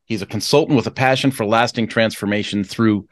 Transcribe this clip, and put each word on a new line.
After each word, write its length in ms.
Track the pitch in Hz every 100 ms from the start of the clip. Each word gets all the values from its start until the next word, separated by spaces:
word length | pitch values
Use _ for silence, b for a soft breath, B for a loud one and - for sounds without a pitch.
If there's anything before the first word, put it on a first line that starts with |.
He's 160 | _ 110
a 60 | 98
consultant 500 | 107 - 147 160 135
with 100 | 110
a 40 |
passion 400 | - 131 131 135
for 160 | 131 104
lasting 420 | 113 120 - 110
transformation 760 | 117 110 - 101 104 101 101
through 460 | 95 - 113 104 -